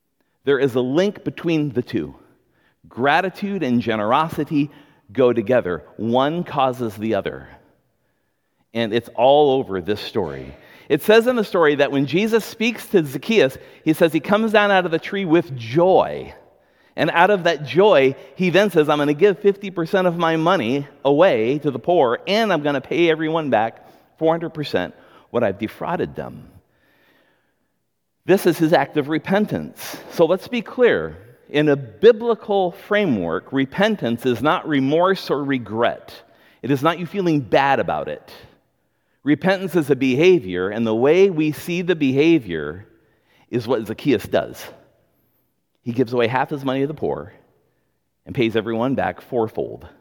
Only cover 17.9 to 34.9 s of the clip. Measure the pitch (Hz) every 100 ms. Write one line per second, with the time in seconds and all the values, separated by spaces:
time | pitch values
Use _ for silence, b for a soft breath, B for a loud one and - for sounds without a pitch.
17.9 | 156 131 - B B 185 165 208 170 151
18.9 | 147 147 147 202 180 202 196 196 175 165
19.9 | 196 185 170 165 160 160 185 110 139 143
20.9 | - 139 143 185 123 113 147 147 117 117
21.9 | 175 123 120 - 208 220 170 147 139 -
22.9 | 151 170 156 160 165 147 110 113 - -
23.9 | _ _ - 160 165 165 151 139 98 90
24.9 | - b b b 120 110 95 107 - -
25.9 | 170 76 71 65 151 - - _ _ _
26.9 | _ _ _ _ _ _ _ _ _ _
27.9 | _ _ _ - 190 185 160 160 156 139
28.9 | 156 135 156 - 190 208 98 76 - -
29.9 | - - - 160 185 - 240 - - 240
30.9 | 104 80 82 - _ - - 151 143 123
31.9 | - 220 220 233 220 - 196 180 - -
32.9 | 208 196 107 85 82 - 135 135 - 214
33.9 | 208 120 117 127 113 147 175 - 143 135